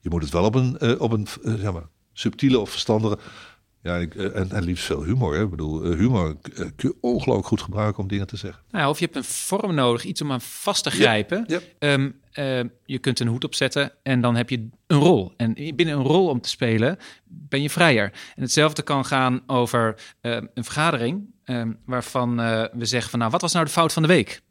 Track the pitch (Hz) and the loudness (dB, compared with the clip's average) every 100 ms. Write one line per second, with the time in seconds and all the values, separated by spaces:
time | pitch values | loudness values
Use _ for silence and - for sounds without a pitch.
0 | - 85 78 85 101 123 127 127 120 123 | -2 -4 0 2 2 2 0 0 0 0
1 | 120 110 101 - 139 107 101 87 80 _ | 0 0 -4 -6 -4 -2 -4 -6 -10 _
2 | _ - 110 - 139 127 101 - - 110 | _ -6 -6 0 4 4 0 -6 0 2
3 | 110 104 - - - - _ _ - 87 | 2 -2 -8 -20 -20 -20 _ _ -6 -4
4 | 87 - 95 - 92 101 87 87 - 71 | -4 -4 -6 -2 -2 -2 -4 -4 -4 -4
5 | 76 123 98 76 107 82 78 78 85 85 | 0 0 0 0 -2 -2 -4 -4 -2 2
6 | 113 120 82 73 - - 92 - - - | 2 4 0 -4 -12 -10 -12 -4 -4 -2
7 | 240 240 - 110 - 107 - 101 107 101 | -2 0 2 0 2 -2 -2 -2 -2 -2
8 | 98 101 98 95 101 - _ 208 143 147 | -4 -4 -6 -8 -12 -14 _ -2 0 0
9 | 170 139 123 - - 196 208 160 123 117 | -4 -4 -8 -8 -4 -2 0 2 4 2
10 | - - 151 127 - - - 196 - 107 | -2 -6 -4 -4 -6 -6 -2 0 -2 4
11 | 135 107 101 185 226 170 170 _ 147 139 | 4 4 0 -4 -2 -4 -6 _ 0 2
12 | 139 - _ - 139 127 120 _ - 131 | 0 -4 _ -6 -4 -2 -4 _ -10 -4
13 | - 123 120 117 - - 135 - 139 _ | -2 0 0 -2 -4 -2 -2 0 -2 _
14 | - 131 123 117 117 123 110 - _ 147 | 0 2 4 2 0 -4 -6 -14 _ 6
15 | 156 151 92 _ 113 107 147 123 170 147 | 6 6 2 _ -2 -2 -6 0 0 2
16 | 131 165 180 123 - - 123 113 120 196 | 4 4 4 0 -4 -2 2 4 2 0
17 | - - _ - - 139 143 - 170 120 | -10 -20 _ -20 -4 -2 -2 4 4 6
18 | 104 - - - 127 - 151 147 - 143 | 2 -6 -20 -8 -2 4 2 2 -2 -2
19 | 131 135 127 127 - 131 120 123 113 107 | 0 2 2 0 0 0 2 2 0 -2
20 | - _ 120 117 - - 117 143 160 147 | -14 _ -6 -6 -6 -10 -8 0 0 2
21 | 117 185 208 - - 123 113 110 - 127 | -2 -2 -8 -18 -8 -4 -4 -8 -6 -6
22 | - 131 120 120 117 113 113 120 117 123 | -4 -2 0 0 0 0 -2 -4 -2 -2
23 | - 120 113 165 175 175 156 - 160 - | -2 -2 0 0 0 0 0 2 2 2
24 | 156 175 104 - _ | 4 4 2 -6 _